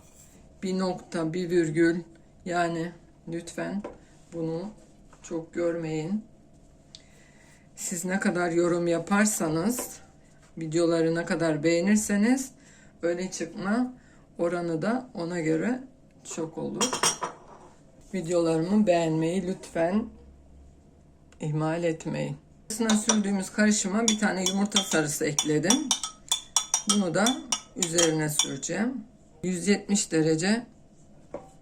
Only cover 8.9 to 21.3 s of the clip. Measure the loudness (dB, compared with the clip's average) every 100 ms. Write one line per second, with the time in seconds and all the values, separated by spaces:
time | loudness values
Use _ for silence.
8.9 | 0 2 2 2 2 0 0 0 -2 -6
9.9 | -12 -20 -20 -20 -20 -18 -10 -2 2 4
10.9 | 4 2 2 0 0 2 2 2 4 4
11.9 | 4 2 2 4 2 0 -14 -20 -20 -20
12.9 | -4 -2 -2 -4 -6 -8 -4 -2 0 0
13.9 | -4 -20 -20 -14 -2 0 0 -2 0 0
14.9 | -2 -4 -6 -4 -2 0 2 0 -2 -6
15.9 | -20 -20 -20 -12 -8 -8 -6 -6 -2 -2
16.9 | 0 -2 -2 -8 -10 -20 -20 -20 -20 -20
17.9 | -20 -10 -6 0 2 4 2 2 4 6
18.9 | 4 4 2 2 0 -2 -6 -6 0 2
19.9 | 0 -2 -8 -20 -20 -20 -20 -20 -20 -20
20.9 | -20 -20 -20 -20